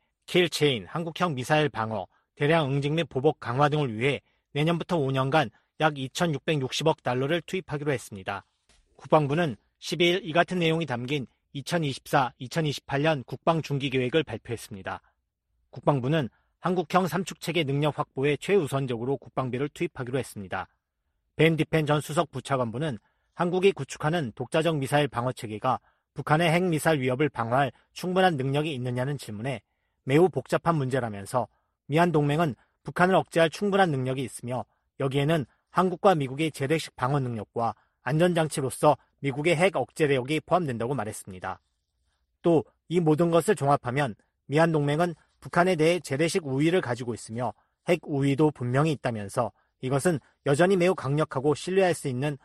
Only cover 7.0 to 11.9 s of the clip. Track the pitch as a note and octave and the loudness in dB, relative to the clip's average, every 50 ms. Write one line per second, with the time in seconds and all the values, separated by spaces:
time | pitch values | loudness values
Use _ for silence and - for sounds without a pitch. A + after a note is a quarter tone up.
7 | _ B2+ B2 B2+ C3 C#3+ E3+ F3 - - - F#3+ D#3+ - D3 C#3+ C#3+ D3+ C#3 A#2 | _ -2 -2 0 0 0 -2 -2 -2 -4 -8 -8 -6 -6 -8 -6 -4 -4 -4 -4
8 | - - A2 G2 F#2 - G2+ F#2+ - _ _ _ _ _ _ _ _ _ _ _ | -6 -10 -14 -10 -8 -8 -8 -8 -10 _ _ _ _ _ _ _ _ _ _ _
9 | - - E3 D#3 D3+ C3 C#3+ E3+ F3 D3+ G#2+ - _ _ _ _ - - F3 D3+ | 0 4 4 4 4 4 2 0 0 0 -2 -6 _ _ _ _ -10 -6 -2 2
10 | F3 F3 F3 G3 - E3+ D3 E3+ F3 - F3+ F3+ E3+ D#3+ D#3+ E3 E3 C#3 B2 A#2 | 2 2 2 2 -2 0 2 2 2 2 0 0 0 0 0 0 -2 -4 -4 -6
11 | B2 B2 D3 C#3+ A#2+ - _ _ _ _ - D3 C3 - F3 E3+ D#3+ C#3 | -4 -4 -4 -4 -6 -8 _ _ _ _ -14 -12 -6 -4 -4 -2 -2 -2